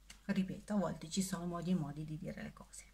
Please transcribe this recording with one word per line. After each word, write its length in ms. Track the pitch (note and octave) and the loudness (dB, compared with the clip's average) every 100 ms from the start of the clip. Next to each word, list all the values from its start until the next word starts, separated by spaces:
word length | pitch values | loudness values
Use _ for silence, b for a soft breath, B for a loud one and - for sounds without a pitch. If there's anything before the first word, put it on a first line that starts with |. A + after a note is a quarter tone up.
| - - - | -20 -10 -2
ripeto, 420 | G3 F#3+ - - | 2 2 0 0
a 20 | G#3 | 2
volte 320 | E3 - D#3+ | 2 0 -4
ci 140 | - | -2
sono 240 | F#3 E3+ F3 | 0 0 0
modi 240 | E3+ E3 | 0 4
e 40 | |
modi 300 | F3+ C#3+ C#3+ | 4 2 -2
di 140 | D#3 D#3 | -6 -4
dire 240 | - - | -6 -6
le 100 | D3 | -8
cose. 320 | - - - - | -10 -16 -16 -18